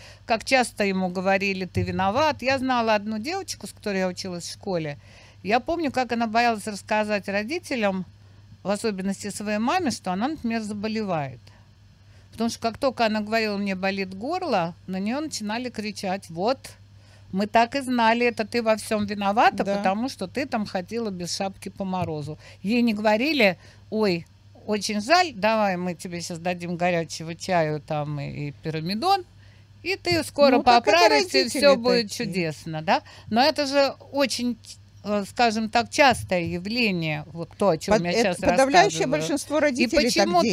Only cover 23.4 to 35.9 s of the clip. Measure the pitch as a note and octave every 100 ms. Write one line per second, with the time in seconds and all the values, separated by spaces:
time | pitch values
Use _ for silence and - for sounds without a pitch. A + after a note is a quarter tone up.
23.4 | G3+ E3+ - - - A3 G#3 E3+ - -
24.4 | - - - G#3 F#3+ G#3 G#3+ F4 F4+ A3
25.4 | G#3+ A3 G#3 F3+ F3+ E3+ F#3 F3 E3 E3
26.4 | F3 F3+ F3 E3+ F3+ E3+ E3 - E3 E3
27.4 | - F3 D#3 D3+ - D3+ D3 D3 C#3+ C3+
28.4 | D3 - D#3+ D#3 E3 G#3+ F4 G4 F4+ -
29.4 | - - - - E4 F#4+ F4 E4+ - -
30.4 | C#4+ C#4 C4 A#3+ A#3 E4 E4+ C#4+ F4+ C4+
31.4 | B3 C#4+ C#4+ C4 A#3+ A#3+ G#3+ - A#3 F3
32.4 | E3 D3+ E3 D#3 D#3+ C4+ - - - A3
33.4 | D4 C#4+ C#4 C#4 C4+ - - C#4 C4+ -
34.4 | B3 A3+ - - - - G3+ G#3 G3 -
35.4 | A#3+ G#3+ A3 A#3+ A#3